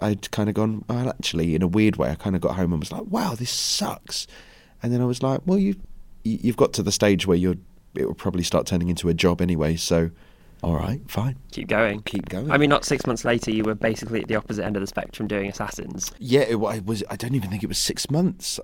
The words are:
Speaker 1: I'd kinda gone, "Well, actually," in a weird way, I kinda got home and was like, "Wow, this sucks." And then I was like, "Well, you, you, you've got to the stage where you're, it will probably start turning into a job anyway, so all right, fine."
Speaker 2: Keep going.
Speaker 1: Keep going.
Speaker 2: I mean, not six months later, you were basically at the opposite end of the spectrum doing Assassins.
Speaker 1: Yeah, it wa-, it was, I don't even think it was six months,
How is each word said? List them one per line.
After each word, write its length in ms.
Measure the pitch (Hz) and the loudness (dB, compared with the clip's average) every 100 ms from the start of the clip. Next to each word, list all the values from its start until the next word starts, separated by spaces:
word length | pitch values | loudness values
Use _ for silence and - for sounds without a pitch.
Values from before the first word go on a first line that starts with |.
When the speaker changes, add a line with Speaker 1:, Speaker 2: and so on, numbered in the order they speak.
Speaker 1:
I'd 280 | 104 101 - | 0 0 -2
kinda 220 | - 107 | -2 0
gone, 320 | 101 110 107 - | 2 0 -2 -4
"Well, 200 | 120 127 | -2 -2
actually," 460 | - - 82 85 | -4 -4 0 2
in 80 | 80 | 2
a 40 | 90 | 4
weird 300 | 104 107 - | 4 4 4
way, 140 | 64 | 0
I 40 | |
kinda 240 | 82 104 90 | 0 -2 0
got 180 | 78 78 | 0 0
home 160 | 87 | 0
and 80 | 82 | 0
was 120 | - | -4
like, 120 | - - | -8 -4
"Wow, 280 | 208 185 | -2 -2
this 160 | 117 123 | -4 -4
sucks." 760 | - - - 202 - - - - - - - - - | -4 -2 -2 -2 -6 -10 -10 -10 -16 -20 -20 -20 -6
And 100 | 120 | -2
then 80 | 123 | 0
I 60 | 123 | 2
was 160 | 123 | 0
like, 180 | 131 135 180 | 0 0 2
"Well, 120 | 196 | 2
you, 180 | 196 190 - - - - | 2 0 -8 -14 -16 -8
you, 140 | 110 113 | -4 0
you've 140 | 117 110 | 0 4
got 160 | 123 | 2
to 80 | - | 4
the 100 | 95 | 0
stage 340 | - 104 95 98 | 4 4 4 4
where 100 | 87 | 4
you're, 200 | 90 87 - - - | 4 0 -6 -20 -10
it 120 | - 53 | -4 -2
will 80 | |
probably 280 | - 98 90 | -2 -2 0
start 240 | 82 85 - | 2 0 2
turning 220 | 90 87 | 0 0
into 200 | 82 87 | 0 2
a 60 | |
job 260 | 82 90 85 | 4 4 4
anyway, 360 | 90 82 76 82 | 2 2 2 0
so 340 | - 85 85 - - - - - | 2 2 2 -2 -20 -20 -20 -6
all 120 | 85 | 0
right, 260 | 78 87 131 - | 0 0 -4 -4
fine." 280 | - 123 131 - | -2 -2 -4 -10
Speaker 2:
Keep 160 | - - | -10 -2
going. 320 | 107 113 104 | 2 2 0
Speaker 1:
Keep 260 | 107 101 - | -6 -8 -6
going. 220 | 92 143 | -4 2
Speaker 2:
I 80 | 143 | 4
mean, 100 | 147 | 4
not 160 | 143 | 4
six 220 | - 135 - | 2 -2 -2
months 180 | 113 | -2
later, 260 | 123 120 117 | 0 0 0
you 140 | 110 | 0
were 100 | 107 | 0
basically 480 | 107 113 107 113 113 | 0 -2 -2 -4 -4
at 60 | - | -2
the 60 | 107 | -4
opposite 280 | - 104 | -2 -4
end 120 | 95 101 | -2 -4
of 40 | |
the 60 | 98 | -4
spectrum 420 | - - - 107 | -6 -8 -6 -4
doing 200 | 104 98 | -2 -4
Assassins. 640 | - 104 - - - - - | -6 -8 -8 -10 -8 -8 -8
Speaker 1:
Yeah, 240 | 127 131 | 2 4
it 180 | 117 113 | 4 2
wa-, 120 | 104 | 0
it 120 | 110 | -4
was, 180 | 95 110 - | -4 -4 -4
I 80 | 98 | -8
don't 180 | 120 | -2
even 140 | 135 95 | -2 -2
think 120 | 98 | -4
it 60 | 101 | -4
was 100 | - | -2
six 320 | - - - | -2 -4 -2
months, 500 | 147 180 - - - | 0 0 -2 -8 -8